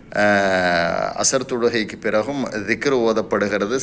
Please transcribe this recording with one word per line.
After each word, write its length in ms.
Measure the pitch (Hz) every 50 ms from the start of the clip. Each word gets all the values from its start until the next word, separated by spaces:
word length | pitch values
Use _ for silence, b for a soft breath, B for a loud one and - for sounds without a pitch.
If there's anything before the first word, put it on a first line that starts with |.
| B - -
அஹ், 1080 | 101 104 104 104 101 98 98 95 92 92 90 87 85 85 85 - 50 50 - - -
அசர் 240 | 113 - - 135 127 131
தொழுகைக்கு 520 | 131 120 117 120 117 113 107 95 - 98
பிறகும் 480 | - 107 98 107 107 123 143 139 123 -
திக்ர் 440 | - 107 101 95 113 110 - 143 135
ஓதப்படுகிறது, 840 | 127 117 113 110 110 - - - 104 104 104 98 101 101 101 120 135